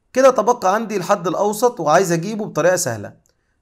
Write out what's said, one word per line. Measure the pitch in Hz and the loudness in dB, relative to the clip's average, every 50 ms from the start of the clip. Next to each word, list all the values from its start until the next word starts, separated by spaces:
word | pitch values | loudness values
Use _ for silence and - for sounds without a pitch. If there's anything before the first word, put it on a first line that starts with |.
| _ _ | _ _
كده | - 247 269 262 | 0 4 4 6
تبقى | 247 - 208 208 240 240 - 190 190 | 4 4 0 0 0 0 0 0 0
عندي | 226 233 196 220 | 0 -2 -4 -6
الحد | 196 165 170 202 202 165 | -6 0 0 -2 0 0
الأوسط | 185 156 - 196 208 214 208 254 240 240 - | -4 -2 -2 -2 -2 -2 0 -2 -2 -2 -2
وعايز | 165 - 151 180 196 165 | 0 2 2 2 2 2
أجيبه | 170 165 165 208 226 208 214 | -2 -2 -4 -6 -8 -8 -10
بطريقة | - - 151 151 175 185 | -6 -4 0 0 2 2
سهلة، | 175 - 131 117 104 101 104 - _ _ _ _ _ _ _ _ _ | 0 -2 -4 -6 -8 -12 -16 -18 _ _ _ _ _ _ _ _ _